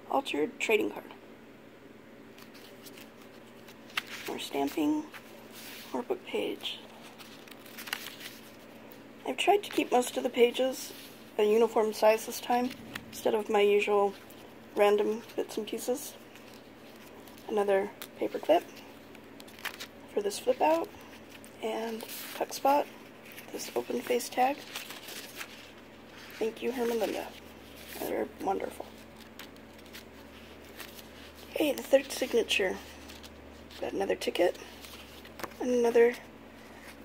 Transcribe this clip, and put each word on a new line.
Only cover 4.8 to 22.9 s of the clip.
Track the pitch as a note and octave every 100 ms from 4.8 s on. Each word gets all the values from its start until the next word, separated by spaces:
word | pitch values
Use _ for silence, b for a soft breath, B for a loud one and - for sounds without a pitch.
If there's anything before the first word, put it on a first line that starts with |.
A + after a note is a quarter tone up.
| D4 D4+ D4+ - - - - - - - -
more | B3+
book | A#3+ - -
page. | A3 - - - - - - - - - - - - - - - - - - - - - - - - - - - - -
I've | C4
tried | - G4+
to | -
keep | - -
most | B3 B3 C4
of |
the | B3+
pages | B3 A#3+ A#3+ C4 B3+ - - - - - -
a |
uniform | G#3 A3 A3+ A3+ G#3+
size | G#3 A3 A3 A#3+
this | -
time, | - B3 B3+ - - - -
instead | - B3
of | A3 G#3
my | G#3
usual | G3+ G3+ G#3 G3+ G3+ - - - - - - -
random | G#3 G#3 G#3 A3+ -
bits | - - -
and | G#3+
pieces. | A3+ - D4 - - - - - - - - - - - - - - -
Another | G#3+ G3+ G3 G3+ - - -
paper | A3 -
clip | - E4+ - - - - - - - - - - - - - - -
for | G#3+
this | G3 -
flip | - C5
out, | D#4 E4 - - - - - - - -
and | A3+ A3 A3+ A3 - - - -
tuck | A#3
spot, | - C#4 C#4+ -